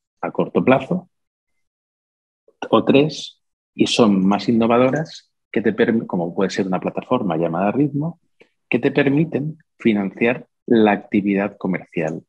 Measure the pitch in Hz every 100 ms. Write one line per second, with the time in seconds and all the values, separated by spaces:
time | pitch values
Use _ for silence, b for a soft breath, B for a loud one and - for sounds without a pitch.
0 | _ _ 85 - - - 87 135 - 180
1 | - _ _ _ _ _ _ _ _ _
2 | _ _ _ _ _ - - 110 - 131
3 | 156 - - - _ _ _ - 110 -
4 | 113 95 92 101 110 117 113 120 127 147
5 | 160 - _ _ _ - 117 101 113 110
6 | - 95 85 87 95 - 95 92 92 -
7 | - 127 104 80 85 82 98 117 147 143
8 | 156 - _ _ b b - 123 135 135
9 | 135 143 165 127 151 160 _ _ 120 104
10 | 98 - 117 123 - _ - 117 107 98
11 | - 107 101 98 101 - 95 87 - -
12 | 78 82